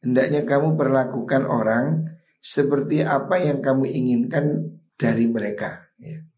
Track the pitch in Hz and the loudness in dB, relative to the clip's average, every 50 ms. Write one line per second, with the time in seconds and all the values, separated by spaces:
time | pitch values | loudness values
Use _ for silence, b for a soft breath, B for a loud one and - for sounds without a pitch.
0 | - 127 127 127 135 135 143 147 - 120 139 139 151 156 160 156 143 131 135 135 | -2 2 2 2 2 2 0 0 0 2 2 2 2 2 2 2 2 2 2 2
1 | 127 123 - 127 110 - 139 135 127 - - 117 110 110 110 120 131 151 160 160 | 0 0 -4 -6 -4 0 0 0 2 2 0 0 2 2 2 2 2 0 0 -2
2 | 160 B B B B B B B - - - - 139 135 143 139 - - - - | -2 B B B B B B B -12 -6 0 0 2 2 2 0 0 0 0 0
3 | 160 156 151 135 - - 185 180 151 151 139 139 - 135 131 135 135 - - 131 | 0 2 0 -2 0 0 0 0 2 0 0 0 0 0 2 2 0 0 -2 -2
4 | 127 127 120 117 120 - 165 147 147 147 147 160 - - - - _ _ _ _ | 0 0 2 0 0 0 0 0 0 0 -2 -2 -4 -6 -10 -16 _ _ _ _
5 | - 113 110 113 117 117 113 113 104 104 104 - 107 - - - - _ _ _ | 0 0 2 2 2 2 0 -2 -4 -4 -6 -6 -8 -8 -10 -14 -20 _ _ _
6 | - 160 160 160 - - _ | -16 -16 -14 -16 -16 -20 _